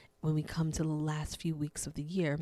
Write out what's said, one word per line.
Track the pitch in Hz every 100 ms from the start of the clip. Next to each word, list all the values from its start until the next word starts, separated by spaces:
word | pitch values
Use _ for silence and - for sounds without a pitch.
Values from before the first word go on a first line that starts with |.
| - _
when | 156
we | 151
come | 151 165 160
to | -
the | 156
last | 151 156 151 156 -
few | 165
weeks | 151 147 - 156
of |
the | 147
year. | 147 190 160 147